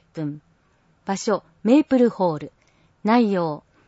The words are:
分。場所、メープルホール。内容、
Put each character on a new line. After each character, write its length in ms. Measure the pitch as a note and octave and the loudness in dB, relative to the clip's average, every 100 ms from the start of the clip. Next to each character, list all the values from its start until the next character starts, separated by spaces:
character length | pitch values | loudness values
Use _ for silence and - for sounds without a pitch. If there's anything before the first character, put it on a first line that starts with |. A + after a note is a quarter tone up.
| _ | _
分。 280 | E3 D3+ D3+ _ _ _ _ _ _ - | -10 -8 -10 _ _ _ _ _ _ -8
場 120 | G3 | -6
所、 260 | A3+ F#3 _ _ | -4 -4 _ _
メ 160 | G#3 C#4+ | 2 2
ー 40 | |
プ 140 | - C4 | 4 2
ル 140 | A#3+ | 2
ホ 240 | - F3+ D3+ | 0 -4 -4
ー 20 | |
ル。 140 | - _ _ _ _ _ | -10 _ _ _ _ _
内 280 | G#3 A#3+ G#3+ | 0 2 2
容、 320 | F#3+ E3 D3 _ _ | 0 -4 -6 _ _